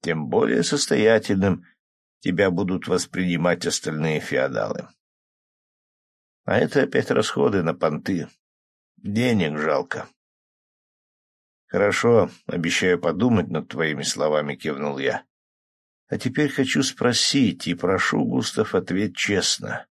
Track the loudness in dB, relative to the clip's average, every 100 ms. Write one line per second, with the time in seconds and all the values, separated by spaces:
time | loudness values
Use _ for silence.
0 | -2 -4 0 0 2 2 0 -2 0 2
1 | 4 4 2 2 2 0 -4 _ _ _
2 | _ _ -4 2 2 2 -2 -2 0 -2
3 | -2 -4 -2 0 2 0 0 -4 -4 -4
4 | -2 -2 -2 -2 0 -2 -4 -6 -10 _
5 | _ _ _ _ _ _ _ _ _ _
6 | _ _ _ _ -2 0 2 2 2 0
7 | 0 0 0 0 2 2 0 0 -2 -2
8 | -2 -4 -4 _ _ _ _ _ _ _
9 | -6 0 2 2 2 0 0 0 -2 -8
10 | -10 _ _ _ _ _ _ _ _ _
11 | _ _ _ _ _ _ _ 0 2 2
12 | 4 4 4 -4 -8 -4 -2 0 2 2
13 | 0 0 2 2 0 -4 -6 -4 -2 -2
14 | -6 -2 0 0 -2 -6 -8 -4 -6 -2
15 | -4 -4 -10 _ _ _ _ _ _ _
16 | _ -6 -4 -2 -2 0 0 0 -2 0
17 | 0 2 2 2 2 0 -6 -4 0 0
18 | 0 0 0 -2 -2 -2 -2 -2 -2 -2
19 | -2 -4 -2 0 0 -4 -6 -10 -12